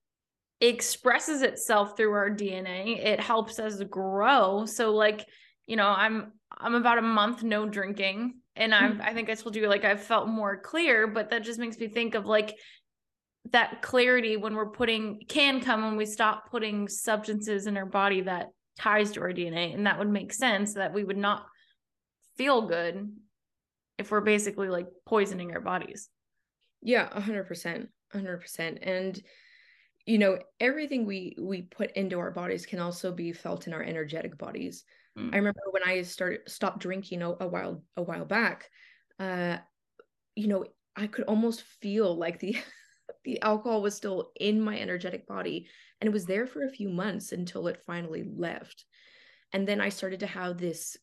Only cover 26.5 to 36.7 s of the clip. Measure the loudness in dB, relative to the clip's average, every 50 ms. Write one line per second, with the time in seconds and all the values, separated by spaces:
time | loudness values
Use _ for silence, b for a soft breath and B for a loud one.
26.5 | _ _ _ _ _ _ -2 2 2 2 2 2 -2 -6 -4 -4 -4 -4 -6 -8
27.5 | -8 -8 -8 -8 -6 -8 -8 -12 _ _ _ _ -8 -8 -6 -6 -8 -10 -10 -12
28.5 | -8 -6 -6 -6 -6 -6 -6 -4 -4 -2 -4 -4 -6 -8 -12 b b b b b
29.5 | b b b b b b b b b b _ 2 4 6 6 6 4 2 -2 -10
30.5 | _ 0 0 2 2 0 -2 -2 -2 -2 -2 -2 -4 -6 -8 -8 -8 -8 -6 -6
31.5 | -6 -6 -8 -10 -8 -6 -6 -4 -2 -2 -2 -2 -2 -2 -4 -4 -4 -6 -4 -4
32.5 | -4 -6 -6 -6 -6 -4 -4 -4 -4 -6 -6 -6 -6 -4 -6 -6 -6 -8 -8 -8
33.5 | -6 -6 -6 -8 -8 -6 -6 -6 -4 -6 -6 -6 -6 -8 -8 -8 -10 -10 -12 -10
34.5 | -8 -8 -8 -8 -10 -12 -18 b b b b b b b -6 -2 0 2 2 2
35.5 | 0 -2 -4 -2 -2 0 0 0 0 0 -2 -4 -6 -4 -4 -2 -4 -4 -8 -12
36.5 | -8 -4 -4 -4